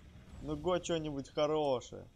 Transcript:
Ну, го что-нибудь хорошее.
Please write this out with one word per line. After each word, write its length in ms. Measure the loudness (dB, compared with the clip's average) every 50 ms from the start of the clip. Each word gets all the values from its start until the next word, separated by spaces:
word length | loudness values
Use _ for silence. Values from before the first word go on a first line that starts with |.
| -18 -20 -20 -20 -18 -16 -14 -8 -4
Ну, 120 | -4 -4
го 240 | 0 2 2 2 2
что-нибудь 480 | 2 0 0 0 0 -2 -4 -4 -6 -4
хорошее. 800 | 0 2 4 4 4 4 4 4 2 2 0 -4 -12 -14 -14 -16 -20